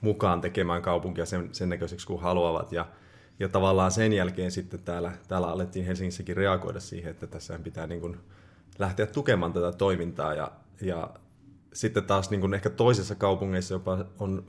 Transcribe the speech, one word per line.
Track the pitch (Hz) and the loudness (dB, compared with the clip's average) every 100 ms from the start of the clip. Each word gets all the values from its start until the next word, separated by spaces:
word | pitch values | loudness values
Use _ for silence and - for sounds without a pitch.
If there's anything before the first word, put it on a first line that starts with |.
mukaan | 107 101 98 87 | 0 4 4 4
tekemään | 87 98 87 87 | 2 0 2 0
kaupunkia | 87 85 92 85 82 | 2 0 0 -4 -2
sen, | 90 85 | -2 -4
sen | - 90 | -4 -2
näköiseksi | 87 85 87 - | -2 -4 -6 -6
kuin | 87 | -2
haluavat. | 87 90 85 82 82 | 2 4 4 2 -2
Ja, | 82 82 - - - - - | -4 -4 -10 -20 -20 -20 -6
ja | 95 | 0
tavallaan | 95 95 95 92 | 4 6 6 4
sen | 107 110 | 4 4
jälkeen | 101 90 92 92 | 4 2 0 -4
sitten | 95 90 87 | -4 -6 -10
täällä, | - 87 87 90 - | -6 -4 -4 -6 -4
täällä | 92 87 | -2 0
alettiin | 87 90 95 90 | -2 -4 -2 -4
Helsingissäkin | 90 92 90 95 90 | -2 -4 -4 -4 0
reagoida | 98 92 - - | 2 2 -2 -8
siihen, | - 90 80 | -10 -10 -10
että | - - | -10 -12
tässähän | 82 - 82 | -12 -10 -10
pitää | 80 82 80 | -8 -8 -8
niin | 85 | -6
kuin | 85 90 - - - - - - | -8 -10 -16 -20 -20 -20 -20 -4
lähteä | 95 98 107 | -2 0 0
tukemaan | 147 139 98 85 | 0 2 2 2
tätä | 90 87 | 0 0
toimintaa. | 90 98 90 85 - 78 | 2 2 2 -2 -2 -2
Ja, | 76 73 - - - | -2 -6 -10 -20 -6
ja | 92 82 - - - _ - - _ | -4 -4 -6 -12 -20 _ -20 -20 _
sitten | - 110 113 | -4 0 0
taas | 92 98 95 | 2 2 2
niin | 101 | 0
kuin | 95 | 0
ehkä | 98 - | 0 -2
toisissa | - 120 123 95 | 4 4 4 0
kaupungeissa | 101 98 95 98 92 92 | 0 2 2 0 -2 -2
jopa | 92 95 92 95 - | -4 -2 -2 -4 -6
on | 98 95 | -4 -4